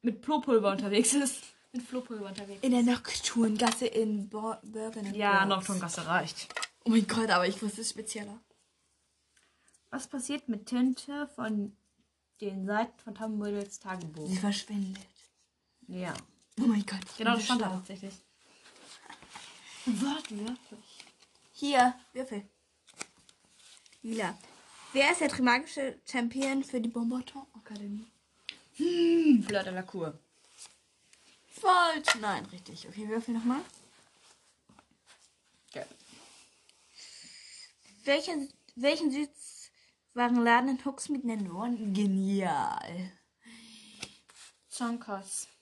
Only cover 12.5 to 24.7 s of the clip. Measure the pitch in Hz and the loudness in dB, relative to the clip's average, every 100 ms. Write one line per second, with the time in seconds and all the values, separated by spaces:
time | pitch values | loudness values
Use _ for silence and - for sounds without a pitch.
12.5 | 190 190 208 240 - - 202 220 214 208 | -6 -2 -2 -2 -6 -16 -10 -6 -4 -4
13.5 | 202 202 - 190 185 165 156 151 185 202 | -4 -6 -12 -10 -10 -10 -8 -4 0 0
14.5 | 202 - 202 190 190 - _ _ _ _ | -2 -4 -4 -4 -6 -16 _ _ _ _
15.5 | _ _ _ - 180 180 - - _ _ | _ _ _ -12 -8 -8 -8 -14 _ _
16.5 | - 240 208 - 190 - - 226 226 214 | 2 4 4 0 -6 -10 -2 2 2 2
17.5 | 247 196 185 - 190 196 - _ _ _ | 0 0 -4 -8 -12 -12 -16 _ _ _
18.5 | _ - - - - - - - - - | _ -20 -20 -20 -20 -20 -20 -20 -20 -18
19.5 | - - - 254 202 277 302 - 208 220 | -20 -20 -6 -2 0 0 -2 -6 -8 -6
20.5 | 254 - 208 - - - _ _ _ _ | -8 -12 -20 -20 -20 -20 _ _ _ _
21.5 | - 285 277 247 - - 254 254 208 202 | -4 2 6 6 4 -12 -10 -8 -8 -10
22.5 | _ _ _ _ - - _ _ _ _ | _ _ _ _ -16 -16 _ _ _ _
23.5 | _ - - _ _ 226 226 180 - - | _ -20 -20 _ _ -8 -4 -4 -6 -18
24.5 | - - | -20 -20